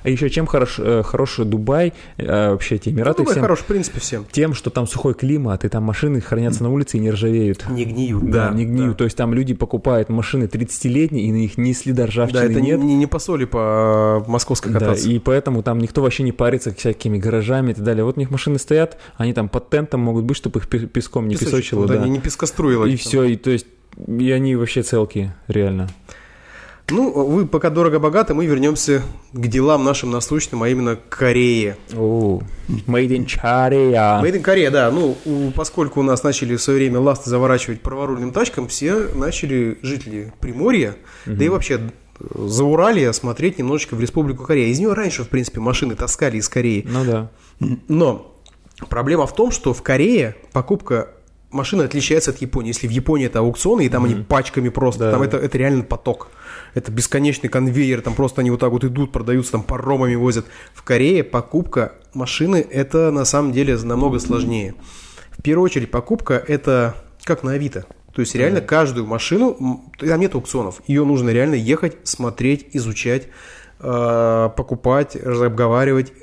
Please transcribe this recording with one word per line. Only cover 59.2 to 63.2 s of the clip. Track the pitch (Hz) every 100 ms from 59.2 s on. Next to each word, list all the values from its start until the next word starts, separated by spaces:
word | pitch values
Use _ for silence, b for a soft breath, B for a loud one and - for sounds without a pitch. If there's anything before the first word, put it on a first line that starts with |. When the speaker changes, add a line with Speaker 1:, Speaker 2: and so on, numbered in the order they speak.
| 113 127 123
Speaker 2:
там | 110
паромами | 98 131 131 135 127 120
возят. | 123 113 - B B
В | -
Корее | - 120 143 185
покупка | - 120 - 160 170 131 110 - -
машины – | 131 127 - 165 180 -
это | 139 135 160 165
на | 143